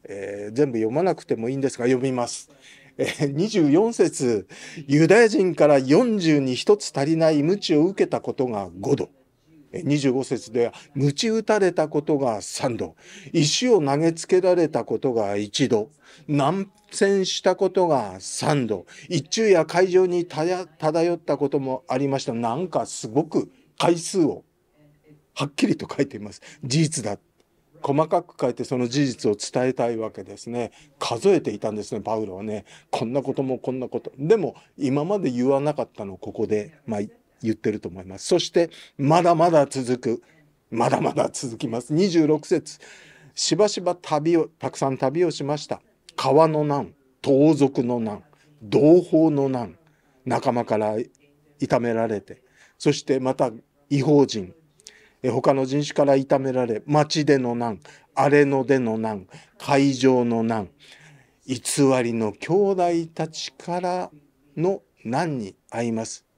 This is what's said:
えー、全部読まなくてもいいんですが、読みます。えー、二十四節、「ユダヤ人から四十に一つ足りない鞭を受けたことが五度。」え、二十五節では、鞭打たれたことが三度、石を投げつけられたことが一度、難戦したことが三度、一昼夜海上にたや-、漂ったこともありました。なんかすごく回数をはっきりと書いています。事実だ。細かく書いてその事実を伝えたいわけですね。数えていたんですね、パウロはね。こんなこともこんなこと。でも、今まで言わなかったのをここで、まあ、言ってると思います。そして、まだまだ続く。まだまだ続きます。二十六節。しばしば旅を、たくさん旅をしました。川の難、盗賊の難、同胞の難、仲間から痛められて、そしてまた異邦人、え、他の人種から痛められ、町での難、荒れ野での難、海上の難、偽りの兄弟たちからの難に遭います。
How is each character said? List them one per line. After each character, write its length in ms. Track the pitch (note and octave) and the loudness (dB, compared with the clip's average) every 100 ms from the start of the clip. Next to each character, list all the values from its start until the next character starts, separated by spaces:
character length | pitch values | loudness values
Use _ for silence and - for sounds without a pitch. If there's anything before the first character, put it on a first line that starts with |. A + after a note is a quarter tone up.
え 460 | - G2 G2 G2+ G#2 | -14 -12 -10 -10 -8
ー、 40 | |
全 180 | A2+ D3 | -2 0
部 80 | A2+ | 0
読 140 | A2 | -2
ま 100 | C#3 | 0
な 120 | F#3 | -2
く 80 | D3+ | -2
て 100 | - | -4
も 120 | A2+ A2+ | -4 -4
い 60 | |
い 20 | |
ん 60 | C3+ | -2
で 80 | C3+ | -4
す 80 | - | -2
が、 80 | |
読 180 | B2 B2+ | 0 0
み 80 | C3+ | 0
ま 160 | B2+ A#2+ | -2 -4
す。 220 | - - - - - - - | -8 -16 -20 -20 -20 -20 -6
え 80 | |
ー、 260 | C3 - C#3+ | -6 -2 -2
二 160 | C#3 G#3+ | 0 -2
十 240 | G#3 D3+ | 2 4
四 220 | D#3 A3+ | 4 2
節、 540 | A#3+ F3+ - B2+ G#2+ - - - - C#3 | 2 0 2 0 0 -4 -18 -18 -16 0
「ユ 200 | C#3+ D#3+ | 2 6
ダ 140 | G#3 | 6
ヤ 60 | A3+ | 6
人 260 | G#3 F#3 | 4 0
か 120 | D#3 D3+ | 4 6
ら 120 | C#3+ | 6
四 380 | C3 E3 B3+ G#3+ | 6 4 4 0
十 220 | E3 D3 | 2 2
に 160 | C3 | 2
一 200 | B2+ - | -2 2
つ 160 | G#3 - | 2 0
足 180 | - C#3 | -4 -2
り 60 | D#3+ | 2
な 140 | D#3+ | 4
い 120 | D3+ | 4
鞭 320 | D3+ G3+ - D3+ | 2 -2 2 2
を 80 | |
受 180 | E3+ G3 | 2 0
け 60 | F3+ | -2
た 100 | A#2+ | -2
こ 140 | - | -6
と 140 | - B2+ | -4 -4
が 220 | G#2 F#2 F2+ | -4 -8 -8
五 160 | G#2+ C#3+ | -2 -2
度。」 120 | - _ _ _ _ - _ | -2 _ _ _ _ -20 _
え、 120 | - | -8
二 140 | C3+ D3 | -2 0
十 140 | C3+ | 2
五 120 | B2+ | 0
節 280 | B2+ B2 - | -4 -6 -4
で 160 | A#2+ A#2 | -2 -2
は、 60 | - - | -4 -12
鞭 340 | C#3 C#3+ C#3+ A3+ | -2 -2 0 0
打 140 | A3 | 0
た 160 | G#3+ G#3+ | 0 2
れ 120 | F#3+ | 2
た 160 | E3+ D#3 | 2 -2
こ 140 | D#3 | -2
と 160 | D3+ D3 | 0 0
が 240 | C3 G#2+ | 0 -2
三 360 | - - C3 A2 | -8 -6 -4 -4
度、 180 | F#2+ - - - C#3+ | -8 -12 -20 -20 -4
石 360 | E3+ D3+ - B3 | 0 0 0 4
を 120 | G#3 | 4
投 160 | C#3+ C#3 | 4 2
げ 160 | E3 | 0
つ 140 | E3 - | -2 0
け 140 | F#3 | 2
ら 140 | F#3 | 4
れ 140 | F3+ D#3 | 2 2
た 140 | B2 | 0
こ 160 | A2+ A2 | -4 -2
と 140 | C#3 | 0
が 220 | A2+ G2+ G2+ | 0 -2 -2
一 320 | G#2 - B2+ | -4 -2 2
度、 200 | G#2+ G#2+ _ _ - - | 2 0 _ _ -20 -4
難 420 | C#3+ D#3 G3 G3 _ _ | 0 0 -2 -8 _ _
戦 340 | - G3 G3 | 0 2 2
し 160 | F#3 - | 0 0
た 140 | F#3+ | 0
こ 140 | F3+ F#3+ | 2 0
と 180 | F#3+ F3 | 2 2
が 300 | C#3 G#2 F#2 | 2 -2 -10
三 480 | - - C#3+ D3 A2+ | -12 -4 0 0 0
度、 180 | G2 - - C#3+ | -4 -8 -20 -6
一 320 | E3+ - - | -6 -4 0
昼 100 | A3 | 4
夜 140 | F3+ | 4
海 220 | D#3 E3+ F#3+ | 4 2 4
上 180 | F3+ | 4
に 200 | F#3 F3 | 4 0
た 180 | F3 D3 | -4 -4
や-、 200 | E3 F3+ F#3 _ | -2 -4 -8 _
漂 380 | D#3 E3 E3+ | -2 2 0
っ 20 | E3+ | -2
た 200 | - C#3+ | -4 -2
こ 120 | C#3+ | 0
と 100 | D3 | -2
も 240 | C3 B2+ - | -4 -8 -4
あ 100 | C3 | -2
り 100 | C#3 | -2
ま 120 | C3+ | -2
し 60 | |
た。 80 | C3 | -4
な 220 | A#2 A#2 | -4 -2
ん 120 | B2+ F3+ | -4 -4
か 180 | C#3 | -4
す 220 | A2+ - A2+ | -4 -10 -2
ご 160 | A#2+ | -2
く 280 | D#3+ D#3 - _ _ _ | 0 -4 -4 _ _ _
回 200 | E3 E3+ | 0 0
数 240 | - G3 | -2 0
を 220 | C#3+ F2 _ _ _ _ _ _ _ - _ | 0 -2 _ _ _ _ _ _ _ -20 _
は 120 | - | -8
っ 40 | C#3+ | -8
き 160 | - G3+ | -2 -2
り 100 | - | -2
と 100 | - | -6
書 120 | - | -4
い 60 | C#3+ | -4
て 100 | G#2+ | -6
い 20 | |
ま 120 | G#2 | -14
す。 100 | - - - | -18 -20 -14
事 160 | C3 C#3+ | -2 0
実 260 | D#3+ D3+ | 0 -2
だ。 120 | G#2 G2+ _ _ _ _ _ _ | -8 -10 _ _ _ _ _ _
細 240 | - C#3+ D#3+ | -2 0 0
か 140 | F#3 | -2
く 140 | - - | -4 -4
書 100 | C3 | -4
い 40 | |
て 100 | A#2+ | -4
そ 140 | B2 B2+ | -6 -4
の 100 | B2 | -2
事 200 | C3 C#3+ | 0 -2
実 240 | A2+ A#2 | 0 -2
を 40 | |
伝 340 | G#2 - C3+ B2+ | -2 -4 -2 -2
え 40 | |
た 160 | B2+ A#2+ | 0 -4
い 80 | A2+ | -4
わ 140 | A2 | -8
け 120 | G#2+ | -10
で 140 | F#2+ G2+ | -16 -16
す 120 | - | -10
ね。 220 | A#2+ A2+ _ _ _ | -8 -8 _ _ _
数 300 | - A#2 G3 | -8 0 2
え 120 | F3+ | 2
て 100 | - | 0
い 80 | G#2 | -4
た 120 | A2+ | -6
ん 40 | |
で 60 | G#2+ | -6
す 140 | G2+ | -8
ね、 60 | A2+ | -8
パ 140 | G#2 | -4
ウ 100 | A2 | -4
ロ 100 | G#2 | -4
は 80 | F#2 | -8
ね。 220 | G#2+ G#2 - - _ | -8 -10 -12 -20 _
こ 140 | - | -6
ん 80 | A#2 | -2
な 100 | C#3 | -4
こ 100 | C3+ | -2
と 80 | C3 | -4
も 160 | C3+ B2 | -4 -4
こ 140 | - | -4
ん 80 | C3 | -6
な 80 | B2 | -6
こ 120 | - | -8
と。 120 | - - | -8 -8
で 180 | D3+ A3 | 0 0
も、 180 | C#3+ - _ - | 0 -8 _ -6
今 260 | C3+ C#3+ | -2 -2
ま 140 | D#3+ G#3 | -2 -2
で 140 | D3+ | -2
言 180 | B2 B2+ | 0 2
わ 100 | C#3 | 2
な 140 | D3 | 0
か 100 | D3 | -4
っ 60 | - | -8
た 140 | - | -8
の 80 | G2 | -14
を 40 | F#2 | -12
こ 140 | G#2+ | -12
こ 140 | G#2 | -6
で、 340 | G2+ G#2+ G#2 _ | -2 -2 -4 _
ま 120 | - G#2 | -8 -6
あ、 20 | G#2+ _ _ _ | -6 _ _ _
言 120 | A2 | -6
っ 20 | |
て 160 | A2 A2+ | -4 -4
る 80 | G#2 | -6
と 100 | G2 | -10
思 100 | F2+ | -14
い 40 | |
ま 140 | F#2 F#2+ | -16 -14
す。 80 | - | -2
そ 100 | - | 0
し 140 | - | 0
て、 180 | F3+ E3 - - - | -2 -2 -6 -20 -4
ま 260 | C#3 E3 | 2 4
だ 100 | F3 | 4
ま 160 | E3 F3 | 4 4
だ 160 | D#3+ | 4
続 320 | C#3 C3+ B2 B2+ | 2 -2 -2 -2
く。 260 | A#2+ A#2 _ _ _ _ _ | -2 -4 _ _ _ _ _
ま 200 | A2+ C3 | -2 0
だ 120 | - | 0
ま 100 | - | 0
だ 160 | - - | -2 -4
続 240 | - B2+ A2+ | -4 -10 -8
き 100 | A#2+ | -6
ま 140 | A#2 | -6
す。 100 | - | -2
二 180 | D3+ G3 | 0 2
十 180 | E3+ D3+ | 2 2
六 180 | D#3 | 0
節。 320 | - E3 - - - - - - - | 0 -4 -4 -20 -20 -20 -20 -20 -18
し 220 | - - | -6 -2
ば 120 | E3 G#3 | 2 2
し 140 | - | 0
ば 140 | F3 | -4
旅 420 | F3 - D3+ D#3 E3+ | -6 -2 -2 2 2
を、 100 | D3+ _ | 0 _
た 100 | C3+ | -10
く 80 | - | -4
さ 120 | C#3 | -4
ん 80 | C3 | 0
旅 280 | C3+ D3+ | -2 0
を 60 | F3 | -2
し 120 | D3+ | -2
ま 140 | C#3 D3 | -6 -6
し 80 | |
た。 160 | - - _ _ - | -6 -12 _ _ -14
川 320 | - C3+ C#3 D#3+ | -4 4 6 6
の 160 | D#3 | 4
難、 300 | D3+ C#3+ F2+ _ _ _ | 0 -2 -4 _ _ _
盗 320 | C3+ C3+ D3+ | 2 4 6
賊 280 | D3 C#3 C#3 | 6 2 2
の 160 | A#2+ B2 | -2 -2
難、 240 | A2 G2+ _ _ _ _ | -4 -8 _ _ _ _
同 380 | G#2+ G#2 D3 F3+ | -2 2 6 6
胞 300 | F3 D#3+ D#3+ | 6 2 2
の 180 | C#3+ C3+ | 2 -2
難、 300 | B2+ G#2 - _ _ _ _ | -4 -8 -14 _ _ _ _
仲 280 | B2+ A#2+ C3 | -4 -2 0
間 140 | A#2+ | -2
か 120 | A2+ A2 | -2 0
ら 200 | G#2+ G#2+ B2 _ _ _ _ _ | 0 -2 -8 _ _ _ _ _
痛 200 | C#3+ C3 | 0 0
め 140 | A#2+ | 0
ら 140 | A2+ A2+ | 0 -2
れ 140 | G2+ | -4
て、 220 | - - _ _ _ _ | -8 -20 _ _ _ _
そ 160 | - | -2
し 80 | D3 | -2
て 180 | - C3+ | -2 0
ま 140 | B2+ | 0
た 180 | C3 C3 A2 _ _ _ | 0 -2 -4 _ _ _
異 140 | C#3+ | 0
邦 240 | D#3 D3 C3 | 4 4 4
人、 260 | A2 F2+ - _ _ - - _ _ | 0 -10 -16 _ _ -20 -20 _ _
え、 60 | B2+ | -4
他 240 | C3+ D#3+ | 2 2
の 120 | C3+ | 2
人 160 | C3 C#3+ | 0 -2
種 100 | D3 | -2
か 120 | - | 0
ら 100 | C#3+ | 4
痛 240 | C#3 C3+ C#3+ | 4 2 0
め 120 | C3+ | 0
ら 140 | B2+ | -2
れ、 160 | A#2+ G#2+ C#3 | -2 -4 0
町 380 | D3+ D3+ D#3+ | 0 2 0
で 120 | D3+ C#3 | 2 2
の 160 | B2 | 2
難、 260 | A#2+ A#2 G2+ - - _ | -4 -6 -8 -14 -20 _
荒 140 | - C#3+ | 0 4
れ 160 | D3 | 6
野 200 | C#3+ C3+ | 4 2
で 140 | B2+ C3+ | 2 2
の 180 | A#2 A2+ | 2 -2
難、 300 | A2 G#2 F#2 - _ _ | -4 -6 -12 -20 _ _
海 340 | - C#3+ C#3 | 0 2 2
上 320 | B2+ C3 B2+ | 4 4 4
の 160 | A#2+ A2+ | 2 0
難、 280 | A2+ A2+ F#2 _ - - - _ _ _ | 0 -2 -6 _ -20 -20 -20 _ _ _
偽 140 | - B2+ - - C#3 C3 | -8 -8 -4 2 4 4
り 100 | A#2 | 0
の 200 | A#2 G#2+ | -2 -4
兄 200 | G2+ - | -4 -2
弟 300 | F3+ G3 F#3 F3 E3+ E3 | 0 2 2 0 0 -4
た 140 | - E3 | -8 -8
ち 260 | - - | -8 -14
か 280 | - - F3 | -12 -8 -6
ら 300 | F3+ F3+ F3+ D3+ _ _ _ - | -4 -4 -8 -14 _ _ _ -4
の 240 | F3 G3 _ _ | -2 -2 _ _
難 320 | A2 C3 E3+ C3+ | -4 -2 -2 -6
に 180 | G2 - _ | -8 -14 _
遭 140 | A2+ | -6
い 80 | A#2+ | -4
ま 140 | A2+ | -4
す。 200 | A2+ - _ | -6 -12 _